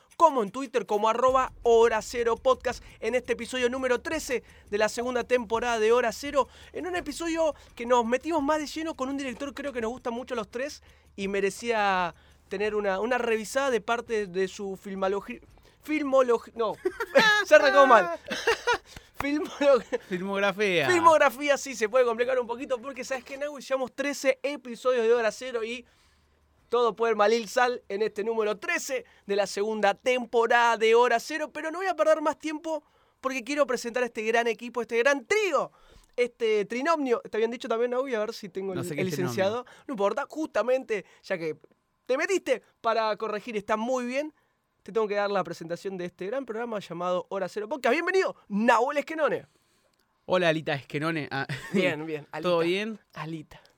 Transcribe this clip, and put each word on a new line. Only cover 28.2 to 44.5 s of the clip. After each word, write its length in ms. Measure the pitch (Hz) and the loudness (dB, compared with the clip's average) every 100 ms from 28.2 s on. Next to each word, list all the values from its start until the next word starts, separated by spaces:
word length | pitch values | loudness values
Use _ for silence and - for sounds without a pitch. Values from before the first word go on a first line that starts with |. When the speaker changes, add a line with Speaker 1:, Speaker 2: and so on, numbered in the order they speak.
Speaker 1:
número 340 | 226 226 214 202 | -2 0 -2 -2
trece 480 | 349 330 - 247 - _ - | -2 -4 -2 -6 -8 _ -4
de 100 | 202 | -2
la 120 | 196 | 0
segunda 480 | 202 214 214 202 196 | -2 -4 2 2 2
temporada 840 | 262 254 233 233 226 240 240 226 | 0 0 0 2 4 6 4 4
de 160 | 220 | 6
Hora 260 | 233 247 226 | 6 6 2
Cero, 300 | - 311 302 | -2 -6 -6
pero 200 | 302 320 | -6 -6
no 80 | 339 | -4
voy 80 | 381 | -2
a 80 | 320 | 2
perder 260 | 311 311 | 2 4
más 160 | 311 - | 0 -2
tiempo 460 | 311 311 320 302 - _ _ _ | -6 -8 -6 -6 -8 _ _ _
porque 220 | 262 262 | -6 -4
quiero 220 | 220 294 254 | -2 0 0
presentar 380 | 240 233 247 | 0 -4 -4
a 40 | 233 | -4
este 140 | 226 | -2
gran 220 | 220 226 233 | 0 2 0
equipo, 340 | 220 240 240 | -2 -6 -8
este 180 | 220 233 | -2 2
gran 260 | 277 277 226 | 2 2 2
trío, 460 | 427 392 254 165 _ _ - _ - | 0 2 0 -2 _ _ -20 _ -4
este 500 | 240 - 220 214 202 | -4 -2 0 0 0
trinomio. 560 | 240 320 320 262 226 | -2 0 0 0 -2
¿Está 160 | - 220 | -2 -2
bien 100 | 226 | -2
dicho 180 | 240 247 | -2 -4
también, 240 | 233 240 | -2 0
Nahui? 220 | 247 277 | -2 -2
A 60 | 220 | -4
ver 140 | 214 | -4
si 160 | 220 202 | -8 -12
tengo 260 | 190 196 175 | -8 -6 -6
Speaker 2:
No 60 | |
Speaker 1:
el, 60 | 170 | -6
Speaker 2:
sé 60 | 147 | -4
qué 60 | |
Speaker 1:
el 60 | 185 | -4
Speaker 2:
es 100 | 185 | -2
Speaker 1:
licenciado. 460 | 180 117 190 240 | -4 -2 -2 -2
Speaker 2:
trinomio. 200 | - - - | -8 -16 -10
Speaker 1:
No 60 | |
importa, 320 | 208 202 247 277 | -2 -2 -2 -6
justamente, 760 | 302 311 214 233 262 247 202 - _ | -6 -4 0 2 0 -2 -6 -8 _
ya 140 | - 185 | -8 -6
que 180 | 160 151 _ _ _ _ - | -6 -8 _ _ _ _ -2
te 120 | 269 | 0
metiste 440 | 370 359 294 220 - _ | 0 0 0 -2 -4 _
para 340 | 226 220 220 208 | -2 0 0 -2
corregir, 400 | 220 208 247 208 | -4 -6 -6 -6
está 200 | 202 214 | -2 -2
muy 280 | 240 254 240 | 0 -2 -2
bien, 260 | 262 302 - _ | -4 -4 -10 _